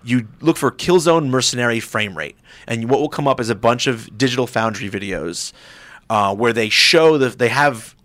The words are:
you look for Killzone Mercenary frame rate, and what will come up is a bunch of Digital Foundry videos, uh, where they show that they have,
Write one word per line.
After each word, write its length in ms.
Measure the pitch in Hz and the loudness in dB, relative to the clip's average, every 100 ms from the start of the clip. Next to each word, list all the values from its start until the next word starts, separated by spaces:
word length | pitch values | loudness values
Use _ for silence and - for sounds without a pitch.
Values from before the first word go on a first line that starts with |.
you 240 | 120 123 110 - | -2 -2 -2 -4
look 160 | 147 165 | -2 0
for 160 | 131 | -2
Killzone 560 | - - 180 160 165 143 | -2 2 2 4 2 2
Mercenary 500 | 127 120 123 120 117 | 0 -2 -2 -2 -2
frame 400 | - 110 104 82 | -4 -4 -4 -6
rate, 180 | 76 - _ - - | -12 -12 _ -18 -8
and 240 | 117 113 | -6 0
what 80 | 131 | 0
will 100 | 147 | 0
come 200 | - 143 | -2 -2
up 100 | 127 | 0
is 100 | 113 | -2
a 60 | |
bunch 320 | 107 117 123 - | 0 2 2 0
of 320 | 113 113 104 | -4 -6 -2
Digital 300 | 131 123 123 | -2 0 -2
Foundry 420 | 117 113 104 101 | -2 -2 -4 -8
videos, 640 | 98 98 87 82 87 - - - - - - - | -8 -6 -6 -6 -8 -10 -14 -20 -20 -20 -16 -4
uh, 240 | 110 101 | 0 0
where 180 | 101 120 | 0 0
they 160 | 113 110 | 0 0
show 500 | - - 165 160 156 | 2 4 6 6 4
that 200 | 131 117 | 2 0
they 100 | 120 | 0
have, 460 | 123 147 117 - _ | 2 0 0 -12 _